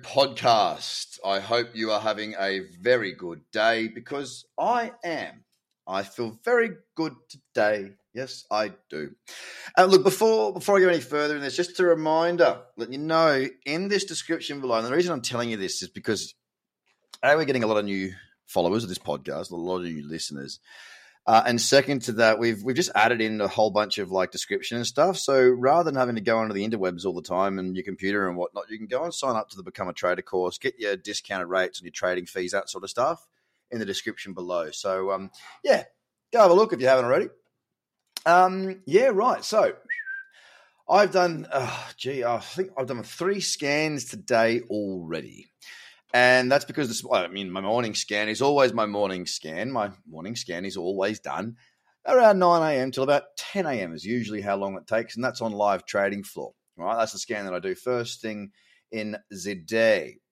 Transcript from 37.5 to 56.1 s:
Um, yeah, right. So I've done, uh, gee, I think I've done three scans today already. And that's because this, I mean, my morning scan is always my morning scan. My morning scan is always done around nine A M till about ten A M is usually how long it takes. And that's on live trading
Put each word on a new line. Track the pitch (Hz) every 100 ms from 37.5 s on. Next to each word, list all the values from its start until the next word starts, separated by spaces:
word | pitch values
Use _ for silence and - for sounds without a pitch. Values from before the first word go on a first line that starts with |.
| _ _ _ _ _ _ - 160
Um, | 175 185 190 190 190 -
yeah, | 175 262
right. | 196 233 - -
So | 220 131 - - - 1077 1077 1077 _ - - _ _ -
I've | 185 208
done, | 190 180 160 156
uh, | 139 120 - - -
gee, | 127 139
I | 120 117
think | - 165 190 -
I've | 127
done | 123
three | - - 175 202
scans | 170 - 143 147 156 147 -
today | 113 - 117 113 120 120
already. | 107 101 92 82 80 64 - - _ - - - _ _
And | 120 123 127 123
that's | 139 -
because | 139 131
this, | 113 -
I | 110 87
mean, | 95 95
my | 92
morning | 98 117 113 101
scan | - 104 107
is | 107
always | 139 143 131
my | 113 107
morning | 104 98 92 87
scan. | - 78 80 117
My | 127 104 95 -
morning | 80 90 123
scan | - 87 95
is | 95
always | 87 98 98 107
done | - 69 107 123 _ _ _ _ -
around | 254 226 196
nine | 180 170
A | 156 139
M | 131
till | 127 135
about | 143 - -
ten | - 202 165
A | 123
M | 90
is | 80
usually | 85 123 104 104
how | 101 98
long | 98 95
it | -
takes. | 110 117 113
And |
that's | 127 -
on | 113
live | 104 104 95 -
trading | 101 98